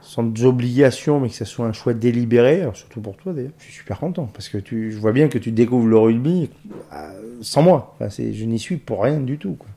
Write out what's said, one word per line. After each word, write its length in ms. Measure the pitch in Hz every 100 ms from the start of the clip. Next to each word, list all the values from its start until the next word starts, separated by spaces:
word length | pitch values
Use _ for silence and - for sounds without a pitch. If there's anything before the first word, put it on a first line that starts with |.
sans 220 | _ - 117 110
obligations, 720 | 127 123 123 123 139 123 - 147
mais 100 | 123
que 40 |
ça 100 | - 107
soit 200 | - 117
un 60 |
choix 220 | 110 -
délibéré, 640 | 117 120 120 117 117 123 165
alors 140 | 160 92
surtout 240 | - -
pour 160 | 107 98
toi 160 | 190
d'ailleurs, 200 | 165 127 -
je 60 |
suis 80 | -
super 240 | - - 98
content, 300 | 160 185 127
parce 140 | - -
que 80 | 104
tu, 340 | 95 113 110
je 60 | 107
vois 140 | 107
bien 160 | 120 151
que 100 | 127
tu 120 | 110
découvres 360 | 113 117 123 113
le 100 | 110
rugby, 520 | 113 117 135 180 151 - - - -
euh, 200 | 73 78 98 110 120
sans 180 | 113 -
moi. 320 | 170 160 -
Enfin, 140 | - 110
c'est, 240 | - 117
je 120 | 107 113
n'y 120 | 113
suis 180 | - 175
pour 240 | - 104
rien 180 | 113 151
du 160 | 131 147
tout, 180 | 98
quoi. 140 | 85 -